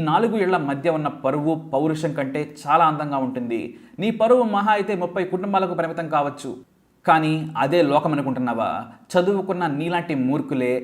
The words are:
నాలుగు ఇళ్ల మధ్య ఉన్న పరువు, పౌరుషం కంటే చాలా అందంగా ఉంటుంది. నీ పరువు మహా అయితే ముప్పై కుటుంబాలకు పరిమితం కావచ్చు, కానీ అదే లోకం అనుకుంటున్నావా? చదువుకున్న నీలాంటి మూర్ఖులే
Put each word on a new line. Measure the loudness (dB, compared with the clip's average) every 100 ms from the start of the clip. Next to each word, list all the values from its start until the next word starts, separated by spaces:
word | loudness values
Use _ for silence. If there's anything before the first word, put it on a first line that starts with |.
| 2
నాలుగు | 2 2 2
ఇళ్ల | 2 2 0
మధ్య | -2 0 0
ఉన్న | 0 -2
పరువు, | 0 0 0 -2 -2
పౌరుషం | 0 0 0 -2 -2
కంటే | -4 -4 -6 -8
చాలా | -2 2 2
అందంగా | 0 -4 -4 -4
ఉంటుంది. | -4 -4 -6 -6 -12 -16 -6
నీ | -4 2
పరువు | 4 4 4
మహా | 0 2 2
అయితే | 0 -2
ముప్పై | -4 -4 -4
కుటుంబాలకు | -4 0 0 0 -2
పరిమితం | -4 -4 -2
కావచ్చు, | 0 0 -4 -10 -12 -16 _ _ _ 4
కానీ | 4 4 0 -2 -2
అదే | 2 4 4
లోకం | 4 2 0
అనుకుంటున్నావా? | -2 -2 -2 0 -2 -2 -8 -16 -2
చదువుకున్న | 0 2 2 0 -2 -2 -2
నీలాంటి | -2 -2 -2 -2 0
మూర్ఖులే | 0 -2 -2 0 0